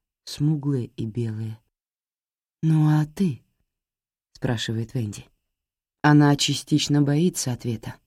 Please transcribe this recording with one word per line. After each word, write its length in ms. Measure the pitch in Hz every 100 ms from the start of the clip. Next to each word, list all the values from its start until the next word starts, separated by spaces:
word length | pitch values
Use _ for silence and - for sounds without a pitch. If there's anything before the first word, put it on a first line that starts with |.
| _ _
смуглые 640 | - - 147 151 147 135 113 -
и 100 | 113
белые. 520 | 110 113 110 110 110 _ _ _ _ _ _ _ _ _ -
«Ну 260 | 160 156 151
а 180 | 151 151
ты?» 360 | - 190 117 _ _ _ _ _ _ _ _ _
спрашивает 600 | - 131 113 - 113 113
Венди. 320 | 127 107 98 - _ _ _ _ _ _ _
Она 340 | 151 147 147 143
частично 680 | - 135 - 151 - 147
боится 500 | 143 147 180 - 131
ответа, 440 | 120 120 113 - -